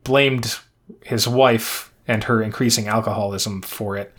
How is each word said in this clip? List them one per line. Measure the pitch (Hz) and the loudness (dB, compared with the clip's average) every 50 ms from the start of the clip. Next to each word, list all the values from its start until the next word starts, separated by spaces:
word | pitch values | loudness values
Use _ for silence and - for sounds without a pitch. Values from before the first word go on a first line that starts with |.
| - | -4
blamed | 127 131 139 139 135 131 123 117 - - - - _ _ _ _ - - - - | 2 4 4 4 4 2 0 -2 -4 -6 -8 -12 _ _ _ _ -20 -20 -20 -8
his | - 123 113 110 120 | -4 -2 -2 0 2
wife | 123 127 135 127 117 113 - - - - - - _ _ _ | 4 6 6 6 6 4 0 -2 -8 -8 -10 -14 _ _ _
and | - 117 107 - | -2 -2 -2 0
her | - 120 110 | 2 2 2
increasing | 110 107 110 - 131 117 110 - 107 104 | 2 0 -2 0 0 2 2 0 0 0
alcoholism | 107 113 110 110 101 107 104 101 98 95 - 107 101 95 | -2 -2 0 -2 -2 -2 -2 -4 -4 -4 -6 -6 -6 -8
for | - - - - 113 101 98 | -10 -10 -10 -8 -6 -6 -6
it, | 101 101 - - | -6 -8 -10 -14